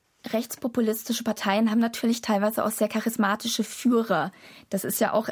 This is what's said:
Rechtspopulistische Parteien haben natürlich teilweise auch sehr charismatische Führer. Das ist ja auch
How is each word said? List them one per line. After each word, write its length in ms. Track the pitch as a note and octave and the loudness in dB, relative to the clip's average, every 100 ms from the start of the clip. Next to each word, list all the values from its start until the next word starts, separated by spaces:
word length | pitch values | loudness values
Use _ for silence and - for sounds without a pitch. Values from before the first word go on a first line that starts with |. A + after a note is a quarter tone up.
| _ _ - | _ _ -6
Rechtspopulistische 960 | A3+ B3 - B3+ B3 A3 A3 - A3+ | -4 -4 -6 -4 0 0 -2 -4 -4
Parteien 480 | A#3 G#3 G3+ G3+ A3+ | -2 -2 0 2 4
haben 80 | A3 | 4
natürlich 420 | A#3 A#3 A#3 A#3 | 2 0 0 0
teilweise 440 | - G3+ G#3 A3 - | 2 2 2 0 -2
auch 60 | |
sehr 180 | - G#3+ | 0 0
charismatische 760 | A3 A3+ A#3 G3+ G#3+ A3+ - | 0 -2 0 0 0 -2 -2
Führer. 720 | G#3 - B3 A#3+ A3+ E3+ D#3+ - - - - | -4 -2 2 2 2 0 0 -6 -20 -20 -6
Das 140 | G3 | -4
ist 160 | - - | -4 0
ja 140 | A3 | 2
auch 160 | - A3+ | 2 -2